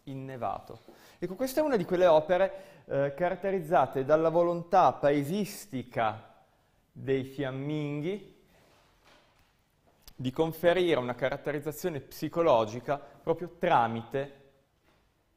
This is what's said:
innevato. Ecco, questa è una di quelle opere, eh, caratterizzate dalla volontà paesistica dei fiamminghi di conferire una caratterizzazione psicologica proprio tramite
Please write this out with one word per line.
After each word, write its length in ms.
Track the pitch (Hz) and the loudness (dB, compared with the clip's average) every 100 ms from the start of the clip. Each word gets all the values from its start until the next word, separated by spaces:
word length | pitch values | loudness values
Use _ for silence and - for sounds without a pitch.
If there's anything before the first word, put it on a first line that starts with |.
innevato. 760 | - 135 135 131 107 - - - - - - - | -14 -12 -12 -8 -6 -6 -10 -20 -20 -20 -20 -10
Ecco, 180 | 175 175 | -10 -6
questa 260 | 262 285 | -4 0
è 20 | |
una 140 | 302 247 | 2 2
di 80 | 170 | 2
quelle 220 | 175 180 | 4 6
opere, 760 | 156 156 180 190 - - - | 6 6 2 0 -2 -18 -20
eh, 300 | - 139 139 139 | -4 -2 -2 0
caratterizzate 880 | 175 185 196 190 151 170 131 135 | -4 -2 -4 -4 2 2 2 0
dalla 240 | 131 156 160 | 2 2 4
volontà 640 | 160 170 175 170 190 151 | 2 2 0 0 4 4
paesistica 1500 | 123 147 147 143 196 190 - - 131 - - 110 107 - _ _ _ _ _ _ | 4 2 2 0 -2 -4 -8 -12 -10 -8 -2 -2 -2 -12 _ _ _ _ _ _
dei 320 | - 123 135 | -10 -2 -2
fiamminghi 1200 | 135 135 135 131 143 151 147 147 151 202 - - _ _ _ _ _ _ _ _ _ _ _ _ _ _ _ _ _ | -2 -6 -6 -6 -6 -6 -4 -6 -6 -8 -12 -20 _ _ _ _ _ _ _ _ _ _ _ _ _ _ _ _ _
di 180 | - 127 | -10 -6
conferire 680 | 127 160 156 175 175 180 139 | -2 -2 0 2 2 2 0
una 160 | 123 120 | -2 -2
caratterizzazione 840 | 131 139 - 147 147 147 185 151 | -4 -4 -6 -6 -6 -6 -6 -6
psicologica 960 | - - 156 165 165 120 110 117 131 143 | -10 -10 -6 2 4 4 4 -4 -6 -6
proprio 580 | - - - 165 175 - | -8 -8 -4 -4 -6 -4
tramite 840 | 185 151 113 113 113 139 139 - _ _ _ _ _ _ _ _ _ | 2 4 4 -2 -6 -6 -6 -12 _ _ _ _ _ _ _ _ _